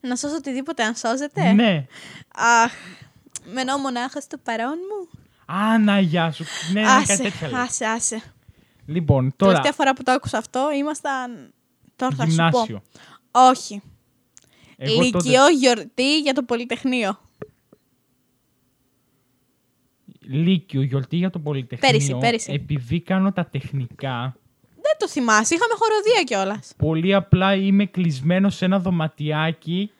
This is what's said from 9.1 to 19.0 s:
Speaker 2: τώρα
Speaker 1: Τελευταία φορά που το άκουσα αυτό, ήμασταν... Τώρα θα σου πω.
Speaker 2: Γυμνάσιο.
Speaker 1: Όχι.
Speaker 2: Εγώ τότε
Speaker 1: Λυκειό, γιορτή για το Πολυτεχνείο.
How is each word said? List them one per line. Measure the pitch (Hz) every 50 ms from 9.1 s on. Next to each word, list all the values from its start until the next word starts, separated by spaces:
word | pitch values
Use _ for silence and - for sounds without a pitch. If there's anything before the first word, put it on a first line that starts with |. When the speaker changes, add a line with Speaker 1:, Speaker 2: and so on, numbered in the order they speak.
| 156 135 127 131 -
Speaker 2:
τώρα | _ 185 196 185
Speaker 1:
Τελευταία | 156 131 294 285
φορά | - 302 269 269
που | 262 254
το | 262 254
άκουσα | - - - - 220
αυτό, | 226 - - 254 269 302 302
ήμασταν... | 277 285 302 302 285 _ 294 269 262 254 247 240 185 127 - _ _ _ _ _ _ _ _ _
Τώρα | _ - 156 143
θα | 135 165 160
σου | 160
πω. | 165 165
Speaker 2:
Γυμνάσιο. | 165 156 - 226 156 113 98 - _ _ - - - - _ _ _
Speaker 1:
Όχι. | _ 240 254 254 262 254 - - 208 202 _ - - _ _ _ _ _ _ _ _ - _ _ _ _ _ _ -
Speaker 2:
Εγώ | _ 131 139 220 233 254 254
τότε | 214 180 175 254
Speaker 1:
Λυκειό, | 254 254 269 302
γιορτή | 349 277 247 254 240 220 165 - _ - 254 269 294 311
για | 294 285 262
το | 277 254
Πολυτεχνείο. | 240 240 233 240 247 294 - - 269 254 247 226 190 196 - _ _ _ _ - - _ _ _ _ _ _ _ _ _ _ _ _ _ _ _ _ _ _ _ _ _ _ _ _ _ _ _ _ _ _